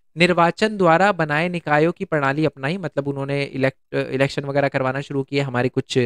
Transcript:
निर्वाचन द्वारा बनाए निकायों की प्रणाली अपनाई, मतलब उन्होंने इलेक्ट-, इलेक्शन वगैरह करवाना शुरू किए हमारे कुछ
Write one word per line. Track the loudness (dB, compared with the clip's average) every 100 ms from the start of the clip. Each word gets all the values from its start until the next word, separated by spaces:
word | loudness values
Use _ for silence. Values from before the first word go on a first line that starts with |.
| _ 0
निर्वाचन | 2 4 2 2 -2 2
द्वारा | 4 4 4
बनाए | 0 0 -2 -2
निकायों | -4 0 2 2
की | 0 -4
प्रणाली | 0 0 0 -2
अपनाई, | -2 -6 -4
मतलब | -6 -6 -4
उन्होंने | -4 -4 -4
इलेक्ट-, | -4 -2 -2 -2 -8 -6 -2
इलेक्शन | 0 -2 -2
वगैरह | -4 0 0
करवाना | 0 -2 -4
शुरू | -4 -6
किए | -2 -2
हमारे | -2 0 0
कुछ | 0 -2 0